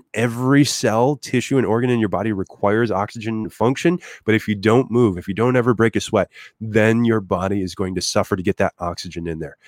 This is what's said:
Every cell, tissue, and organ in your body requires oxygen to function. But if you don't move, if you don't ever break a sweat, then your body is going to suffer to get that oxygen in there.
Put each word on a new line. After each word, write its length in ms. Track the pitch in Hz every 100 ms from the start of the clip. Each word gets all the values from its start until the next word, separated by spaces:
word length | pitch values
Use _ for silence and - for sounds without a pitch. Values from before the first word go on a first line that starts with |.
| -
Every 500 | 107 120 117 127 143
cell, 540 | 143 - 120 110 123 143
tissue, 400 | - 127 - 139
and 100 | 101
organ 220 | 113 127
in 100 | 120
your 80 | 104
body 240 | 87 110
requires 600 | 98 92 - 101 107 117
oxygen 520 | 95 104 117 110 110
to 60 | 110
function. 500 | - 113 135 170 180 - -
But 120 | - 107
if 120 | -
you 80 | 104
don't 340 | 107 120 131
move, 280 | 117 117 90
if 100 | 90
you 60 |
don't 240 | 95 120 127
ever 160 | 120
break 240 | 107 113 104
a 20 |
sweat, 320 | - 104 87 - - -
then 420 | 110 107 107 113
your 160 | 117 110
body 420 | 92 92 95 101
is 140 | 92 -
going 180 | 95 90
to 60 |
suffer 360 | - 107 - 98
to 40 |
get 140 | 90 -
that 180 | 95 -
oxygen 480 | 87 85 92 85 85
in 120 | 80
there. 180 | 76 -